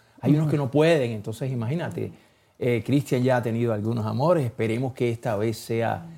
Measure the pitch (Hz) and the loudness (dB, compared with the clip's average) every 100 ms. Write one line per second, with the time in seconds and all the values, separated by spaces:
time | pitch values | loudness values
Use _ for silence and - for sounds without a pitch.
0 | _ - 127 151 151 147 131 143 160 160 | _ -4 2 4 2 0 2 4 4 4
1 | 120 107 110 110 131 127 113 170 139 98 | 2 -4 -6 -6 -4 -4 -2 -4 -4 -6
2 | 101 - _ _ _ - 123 117 113 143 | -8 -10 _ _ _ -4 0 0 2 0
3 | - 127 127 123 120 113 117 107 107 117 | 2 2 2 2 2 0 0 0 -2 -2
4 | 110 113 156 175 120 - 113 117 131 - | -2 0 2 2 0 -2 -2 0 -2 -2
5 | 120 117 127 101 113 110 - 113 113 107 | -2 -2 -2 0 -2 -4 -4 -2 0 -2
6 | - | -8